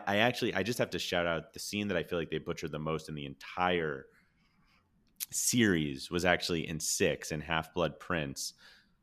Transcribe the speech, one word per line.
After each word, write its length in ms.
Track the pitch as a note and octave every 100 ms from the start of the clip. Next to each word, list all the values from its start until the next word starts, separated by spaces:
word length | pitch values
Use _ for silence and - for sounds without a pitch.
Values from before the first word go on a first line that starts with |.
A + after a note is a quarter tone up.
| -
I 100 | G2+
actually, 360 | A#2+ B2 A2+
I 80 | F#2
just 140 | G2 A#2+
have 120 | A2
to 80 | E2+
shout 260 | - F2 E2+
out 260 | D#2+ -
the 60 | -
scene 280 | - G#2 G#2
that 100 | F2
I 60 |
feel 160 | D#2 F2
like 100 | D#2
they 80 | D#2
butchered 340 | D#2 E2 D#2+
the 80 | D2+
most 300 | D#2 D#2+ -
in 60 | D2+
the 100 | C#2+
entire 800 | C2+ - F2+ F2+ F2+ D#2 C2+ - _ _ _ _ _ _ _ _ _ _ - -
series 800 | - - B2+ A2 E2 D2+ C2+ -
was 160 | F2 F2+
actually 420 | F2 - E2 -
in 120 | D#2
six, 520 | - - F2+ C#2+ -
in 100 | D#2
Half-Blood 580 | D2+ D#2+ D#2 F2+ D#2 -
Prince, 540 | - F2 C#2+ C2 - - - - _ _